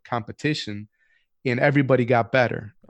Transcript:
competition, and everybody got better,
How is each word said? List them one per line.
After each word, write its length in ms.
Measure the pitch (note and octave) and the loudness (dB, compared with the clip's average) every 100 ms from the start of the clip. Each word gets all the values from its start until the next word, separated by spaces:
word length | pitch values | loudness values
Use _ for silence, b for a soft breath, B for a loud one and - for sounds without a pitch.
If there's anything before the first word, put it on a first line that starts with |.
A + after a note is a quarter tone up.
competition, 840 | - A#2+ A2 A2 D3 D3+ - G#2 G#2 _ _ _ _ _ C3 | -8 -8 -8 -6 -6 -4 -8 -12 -16 _ _ _ _ _ -4
and 140 | B2 | 0
everybody 440 | C#3+ C#3 C3+ B2+ | 2 2 4 2
got 280 | A#2+ A#2+ A2 | 4 2 2
better, 420 | C3 A#2 - G#2+ - | 2 0 -2 -10 -18